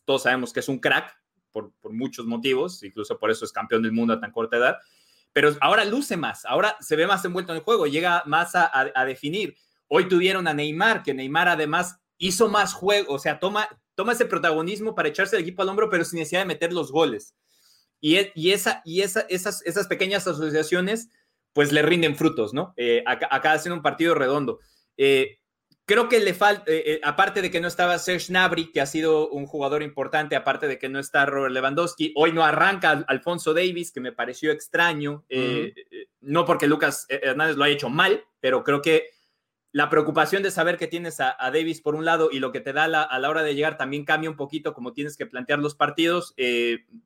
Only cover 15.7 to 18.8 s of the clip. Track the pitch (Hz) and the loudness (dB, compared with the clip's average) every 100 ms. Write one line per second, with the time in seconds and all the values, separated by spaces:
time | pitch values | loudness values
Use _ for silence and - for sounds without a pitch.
15.7 | 196 220 185 165 170 151 180 190 160 170 | 0 0 0 -2 -4 -4 -2 -2 -2 -2
16.7 | 175 139 143 156 107 - _ _ _ _ | -2 -2 2 0 0 -10 _ _ _ _
17.7 | _ _ _ 151 175 196 - 165 196 185 | _ _ _ 2 2 0 -2 0 0 0
18.7 | - | -4